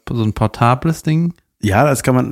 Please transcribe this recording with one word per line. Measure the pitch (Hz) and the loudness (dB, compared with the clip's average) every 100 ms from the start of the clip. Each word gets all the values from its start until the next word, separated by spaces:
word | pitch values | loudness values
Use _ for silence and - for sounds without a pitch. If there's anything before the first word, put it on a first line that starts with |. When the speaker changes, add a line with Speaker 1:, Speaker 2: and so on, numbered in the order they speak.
| - | -8
Speaker 1:
so | 120 | -4
ein | 110 | -2
portables | - 107 - 117 127 165 160 | -2 -2 0 0 2 -2 -4
Ding? | 160 156 170 - _ _ | -2 0 -2 -6 _ _
Speaker 2:
Ja, | 107 101 | 0 2
das | 147 131 | 2 2
kann | - | 0
man, | 127 120 | 0 2